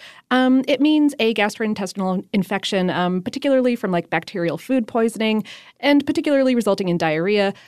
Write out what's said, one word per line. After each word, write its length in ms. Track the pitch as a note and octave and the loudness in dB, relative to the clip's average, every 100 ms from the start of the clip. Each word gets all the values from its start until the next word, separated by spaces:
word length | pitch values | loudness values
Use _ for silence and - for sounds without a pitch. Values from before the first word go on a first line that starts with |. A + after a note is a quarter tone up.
| - - _ | -20 -20 _
um, 340 | B3+ C4 C4 C4 | 2 4 2 2
it 120 | C4 | 0
means 360 | D4 D4+ D4 C#4+ | 2 4 2 2
a 160 | A3+ | 0
gastrointestinal 880 | A3 G#3 - A3 G3+ F#3+ - F#3 F#3 - | 2 0 -2 -4 -4 -6 -4 -2 -2 -2
infection, 580 | G#3 F3 G3 - G3 F#3 | -2 -2 -4 -2 -2 0
um, 320 | D3+ F3+ F3+ | 0 -2 -2
particularly 520 | F3+ C4+ C#4+ C4 B3 A#3+ | -4 -4 0 2 2 0
from, 140 | G3 | -2
like, 220 | F3 - | -2 -2
bacterial 480 | E3+ - G3 E3+ D#3 | -4 -4 -4 -4 -4
food 280 | - C4 A3 | -2 -2 0
poisoning, 560 | A#3 A3+ G#3+ A3 G#3+ G#3 - - _ | -2 -2 0 -2 -2 -4 -12 -20 _
and 260 | C#4 C#4+ D4 | 2 2 2
particularly 480 | D#4 D4+ C#4 C4 | -2 0 2 2
resulting 340 | A#3+ G#3+ G3 F#3+ | 2 0 0 0
in 120 | E3+ | 0
diarrhea, 560 | E3 D#3 F#3 G#3 G3 G3+ | 0 0 0 0 0 -4